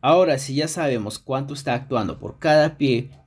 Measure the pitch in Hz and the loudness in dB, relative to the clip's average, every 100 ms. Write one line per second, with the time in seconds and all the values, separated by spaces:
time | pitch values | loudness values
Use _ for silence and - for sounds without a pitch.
0 | 131 170 180 135 139 135 151 - 151 123 | 4 4 4 2 -2 -4 -4 -2 -2 -2
1 | 104 - - 135 139 143 - 123 127 123 | -4 -10 -6 -6 -6 -8 -4 -4 -2 -4
2 | 95 - - - 160 151 151 151 143 120 | -4 -6 -12 -6 2 4 4 2 0 0
3 | 120 - | -2 -14